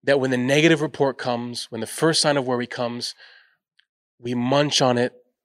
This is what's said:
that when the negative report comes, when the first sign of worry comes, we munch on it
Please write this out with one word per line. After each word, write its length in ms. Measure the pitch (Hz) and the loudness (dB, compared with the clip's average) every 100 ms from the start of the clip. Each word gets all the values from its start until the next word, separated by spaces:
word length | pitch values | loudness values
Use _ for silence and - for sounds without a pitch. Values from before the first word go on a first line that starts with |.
that 160 | - 139 | 2 2
when 120 | 131 | 2
the 80 | 127 | 0
negative 420 | 123 143 165 160 | 2 4 4 4
report 380 | 151 - 139 123 | 0 0 -2 -2
comes, 480 | 131 120 120 120 - | -4 -4 -6 -10 -10
when 100 | 113 | -10
the 60 | 110 | -10
first 360 | - 156 156 | 0 0 2
sign 140 | 156 143 | 2 0
of 100 | 127 | 0
worry 200 | 123 120 | -4 -4
comes, 480 | - 120 120 120 - - - _ _ _ _ _ _ _ _ | -6 -6 -6 -10 -14 -20 -20 _ _ _ _ _ _ _ _
we 160 | 120 | -6
munch 460 | 123 123 139 147 - | -4 0 2 2 2
on 160 | 131 120 | 2 2
it 160 | 123 - _ _ | 0 -4 _ _